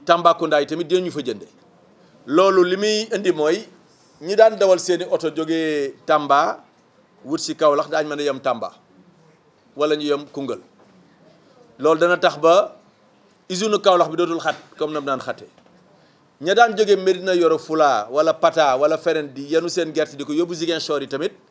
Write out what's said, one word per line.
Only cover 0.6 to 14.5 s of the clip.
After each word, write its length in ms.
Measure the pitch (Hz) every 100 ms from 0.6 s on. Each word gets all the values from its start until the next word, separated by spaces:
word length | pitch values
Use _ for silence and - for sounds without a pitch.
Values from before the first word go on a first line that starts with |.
yi 40 | 147
tamit 180 | 156 160
dinañu 260 | 180 180
fa 80 | 151
jënde. 260 | 131 104 87 _ _ _ _ _ _ _ 117
Loolu 380 | 156 196 190
li 140 | 180 196
muy 300 | 208 214 220 196
indi 160 | 185
mooy 360 | 156 151 196 220 _ _ _ _ -
ñi 140 | 160 214
daan 200 | 220 208
dawal 220 | 196 180
seeni 240 | 180 170 180
oto 200 | 165 165 151
jógee 600 | 156 165 156 151 139 - -
Tamba 580 | 151 143 139 165 - _ _ _ _ _ _ 127
wut 140 | 160
si 160 | - 151
Kaolack 340 | 156 143 147
daañu 180 | 156 151
mën 100 | 147
a 40 |
yem 160 | 147 131
Tamba 340 | 135 117 95 _ _ _ _ _ _ _ _ _ _ 139
wala 200 | 151 151
ñu 80 |
yem 220 | 147 143 147
Koungheul. 340 | 143 135 101 - _ _ _ _ _ _ _ _ _ _ -
Loolu 200 | 143 160
dana 180 | 175 175
tax 200 | 175 147
ba 380 | 165 185 - - _ _ _ _ _ _ -
usine 300 | 185 214 208
Kaolack 280 | 202 175 160
bi 60 | 160
dootul 220 | 170 165
xat 160 | 156